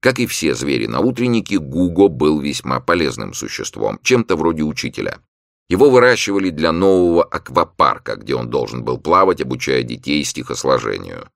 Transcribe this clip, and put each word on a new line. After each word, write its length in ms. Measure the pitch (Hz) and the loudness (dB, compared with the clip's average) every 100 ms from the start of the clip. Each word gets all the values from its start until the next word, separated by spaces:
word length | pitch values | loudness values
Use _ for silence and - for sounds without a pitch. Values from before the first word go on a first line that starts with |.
Как 180 | - 123 | 0 0
и 60 | 120 | -2
все 300 | - 80 64 | -2 -2 -2
звери 320 | 69 64 55 | -2 -2 -2
на 120 | 60 | -2
утреннике, 600 | 104 123 123 117 101 98 | -2 0 0 0 0 -4
Гуго 480 | 71 76 90 85 98 | -4 -2 0 4 4
был 320 | 67 76 76 | 4 0 0
весьма 400 | 71 67 - 64 | -2 -6 -4 -6
полезным 540 | - 87 73 60 50 | 0 0 0 -4 -10
существом, 680 | - - - - 52 53 52 | -10 -10 -10 -10 -4 -6 -4
чем-то 340 | - 127 113 87 | 0 2 2 0
вроде 280 | 80 82 | 0 0
учителя. 560 | 76 76 - - - - _ _ _ _ _ | -4 -4 -8 -6 -8 -8 _ _ _ _ _
Его 200 | 92 139 | 4 6
выращивали 580 | 127 123 117 - 101 95 | 8 6 4 0 -2 -2
для 220 | 76 82 | -2 -2
нового 520 | 82 95 95 87 85 | 2 4 4 4 2
аквапарка, 920 | 82 87 - - 82 _ 76 50 - 52 | 0 -4 -4 -2 -2 _ 0 0 -8 -12
где 180 | 50 | -6
он 160 | 64 60 | -6 -2
должен 340 | 64 57 62 | -4 -4 -6
был 140 | 62 64 | -6 -6
плавать, 440 | 76 87 95 90 | 0 4 4 2
обучая 420 | 65 62 - 65 | -2 -6 -2 -2
детей 400 | 58 58 - 73 | -2 -8 -4 -4
стихосложению. 1040 | 67 - 62 60 67 65 55 50 50 50 50 | -4 -8 -8 -6 0 0 0 -8 -8 -16 -18